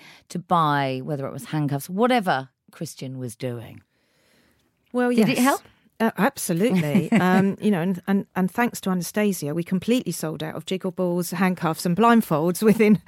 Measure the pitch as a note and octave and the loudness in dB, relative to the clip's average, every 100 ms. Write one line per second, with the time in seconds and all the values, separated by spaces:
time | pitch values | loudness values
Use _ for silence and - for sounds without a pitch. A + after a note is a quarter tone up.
0 | - - _ F3+ - F3 D3+ C#3+ C#3 C3 | -18 -20 _ -12 -2 0 2 0 -2 -4
1 | C#3 C#3+ C3+ C3+ B2 D#3 D3 C#3 - F#3 | -6 -8 -8 -10 -8 -4 -2 -4 -6 -2
2 | A#3+ B3+ F#3 C3+ C3 _ _ - D#3+ - | 0 2 0 -2 -4 _ _ -14 -14 -12
3 | C3+ C3 B2+ - B2+ A#2+ - - _ _ | -12 -10 -10 -8 -10 -8 -12 -20 _ _
4 | _ _ _ _ _ _ _ _ _ B3 | _ _ _ _ _ _ _ _ _ -2
5 | B3 A#3+ G#3 B3 B3+ - - _ _ _ | 2 4 4 4 2 2 -4 _ _ _
6 | A3+ - A3+ - - E3+ A#3 F#3 D3+ F3 | -2 2 0 0 -4 0 2 2 2 0
7 | D#3+ G#3 F3+ F#3 G3 - G#3+ F#3 F3+ F3+ | 2 2 4 4 2 2 0 0 0 -4
8 | - G3 - - F#3 - A#3+ - G3 F#3 | 0 -2 -2 -2 -2 0 -2 -2 -4 -4
9 | E3+ G#3+ G#3 F3+ C#3+ E3 E3+ F#3 - B3 | -2 -2 0 -2 -4 -4 -4 -4 0 0
10 | - E3 D#3+ D#3 D#3 - - F#3+ F#3+ F3 | 0 -6 -6 -6 -8 -10 -8 -6 -6 -2
11 | F3+ F3 F3 F3+ F#3 F3+ E3+ D#3+ F3+ F3 | -2 -2 -4 0 0 0 -2 -2 -2 2
12 | A#3 A#3 - D3+ E3 F3+ G#3+ G#3+ G#3+ G3+ | 6 4 4 0 0 2 2 4 4 4